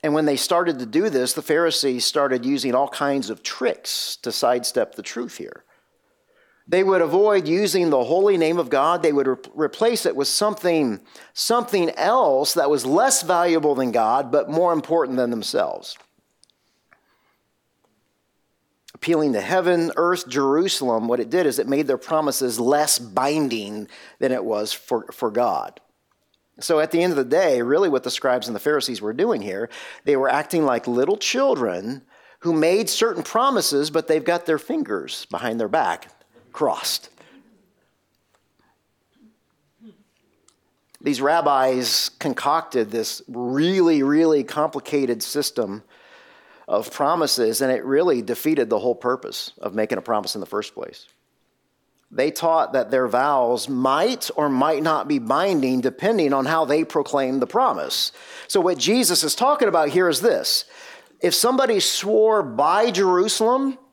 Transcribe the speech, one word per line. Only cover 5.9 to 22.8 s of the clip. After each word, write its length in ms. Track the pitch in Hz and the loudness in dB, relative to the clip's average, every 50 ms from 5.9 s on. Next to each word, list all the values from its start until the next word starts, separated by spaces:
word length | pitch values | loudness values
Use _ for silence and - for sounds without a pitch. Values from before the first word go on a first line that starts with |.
| _ _ _ _ _ _ _ _ _ _ _ _ _ _ _ | _ _ _ _ _ _ _ _ _ _ _ _ _ _ _
They 160 | - 165 180 190 | 0 2 2 4
would 180 | 190 190 180 | 4 4 4
avoid 460 | 170 151 143 190 208 214 208 196 165 | 4 4 4 4 4 6 4 2 2
using 420 | 147 165 185 214 190 156 196 175 165 | 2 0 2 0 0 2 2 2 4
the 140 | 147 131 120 | 2 2 2
holy 340 | 117 160 180 196 208 196 | 2 2 4 4 4 4
name 220 | 175 160 156 170 175 | 4 2 2 2 0
of 100 | 160 120 | 0 0
God. 320 | 147 135 139 156 175 175 | 2 2 4 2 2 2
They 100 | 160 160 | 2 2
would 140 | 147 139 135 | 2 2 2
re-, 100 | 131 127 - - - - | 0 -2 -4 -6 -18 -4
replace 500 | 143 156 143 - - 220 233 240 - - | -4 -4 -4 0 0 0 2 2 2 0
it 100 | 180 - | -2 0
with 120 | 135 139 | 0 -2
something, 760 | 131 - - 208 214 214 - - 180 170 160 147 123 107 98 - _ _ - - - _ | -2 0 0 0 0 -2 0 -2 0 2 2 2 0 -2 -4 -8 _ _ -20 -20 -16 _
something 560 | - - - 226 240 226 - 208 196 175 160 - | -6 -2 0 0 0 0 0 0 0 0 0 -2
else 560 | - 151 185 226 262 160 147 135 131 147 - - | 0 0 2 2 4 4 4 4 2 2 0 0
that 160 | 175 151 143 | 0 2 2
was 160 | 151 135 117 | 2 0 0
less 380 | 131 143 185 240 269 - - - | 2 2 4 4 4 2 0 0
valuable 500 | 156 185 170 175 175 165 160 147 151 143 | 0 0 2 2 2 2 2 2 2 0
than 180 | 127 131 123 | 2 0 0
God, 400 | 113 120 113 110 120 135 143 127 | 2 2 2 2 2 0 0 0
but 200 | 123 147 113 - | 0 -2 0 0
more 200 | 151 160 180 175 | 0 0 2 2
important 460 | 170 156 143 - 165 170 151 127 131 | 2 0 -2 0 0 0 0 0 0
than 140 | 127 127 120 | -2 -2 -2
themselves. 680 | 120 113 101 - - - 90 67 50 50 - - - - - _ _ _ _ _ _ _ _ _ _ _ _ _ _ _ _ _ _ _ _ _ _ _ _ _ _ _ _ _ _ _ _ _ _ _ _ _ _ _ _ _ _ _ _ _ _ _ _ _ _ _ _ _ _ _ _ - _ | -2 -4 -6 -4 -2 -2 -2 -2 -4 -10 -12 -16 -18 -18 -20 _ _ _ _ _ _ _ _ _ _ _ _ _ _ _ _ _ _ _ _ _ _ _ _ _ _ _ _ _ _ _ _ _ _ _ _ _ _ _ _ _ _ _ _ _ _ _ _ _ _ _ _ _ _ _ _ -20 _
Appealing 400 | - - 160 170 156 156 143 123 | -8 -2 0 0 2 2 0 0
to 80 | 104 | -2
heaven, 500 | 95 104 175 185 180 175 180 175 165 170 - | -2 0 0 0 2 2 2 2 0 -2 0
earth, 320 | - 165 175 180 175 - | 0 0 0 0 -2 -4
Jerusalem, 800 | 123 123 143 139 139 139 156 180 190 - - 143 123 117 113 110 | -6 -4 -2 0 2 2 2 2 0 -2 -2 -2 0 0 0 0
what 120 | 117 120 120 | 0 -2 -2
it 120 | 113 113 | -2 -2
did 160 | 143 185 180 | 0 0 0
is 100 | 147 117 | 2 0
it 100 | 117 107 | -2 -2
made 200 | 120 139 143 151 | -2 -2 -2 0
their 100 | 131 131 | -2 -2
promises 600 | 120 - - 165 156 151 147 127 - 139 123 113 113 | -4 -2 -2 -2 0 0 0 -2 -2 -2 -2 -2 -2
less 400 | 120 123 143 143 | 0 2 2 2